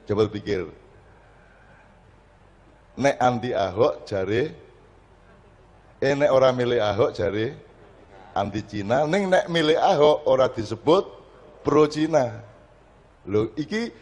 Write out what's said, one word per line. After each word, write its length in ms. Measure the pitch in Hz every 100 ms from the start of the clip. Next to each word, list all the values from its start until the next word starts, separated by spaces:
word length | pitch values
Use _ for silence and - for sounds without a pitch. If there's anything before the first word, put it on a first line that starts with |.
| -
Coba 240 | 104 107
pikir. 400 | 104 107 98 85 - - - - - - - - _ - - - _ - - _ _ _ _ _ _ _
Nek 240 | - 135 135
anti 400 | 127 120 123 110
Ahok 480 | 95 92 123 - -
jare, 480 | 98 95 110 151 - - - - - _ _ - - - - _ - _ -
eh 160 | 135
nek 160 | 139 147
ora 240 | 131 131
milih 240 | 127 120 120
Ahok 400 | 104 101 143 -
jare 400 | 90 101 117 156 - - - - - 95 - -
anti 240 | 107 104 104
Cina, 400 | 104 98 127 151
ning 240 | 190 196
nek 160 | 185 -
milih 320 | 165 151 160
Ahok 480 | 160 165 151 151 -
ora 160 | 131 127
disebut 720 | - 104 110 139 180 196 - - - - -
pro 280 | - 139 151
Cina. 480 | 151 156 156 120 110 - - - - _ - _ _ -
Loh, 240 | 104 - -
iki, 360 | 147 214 233 -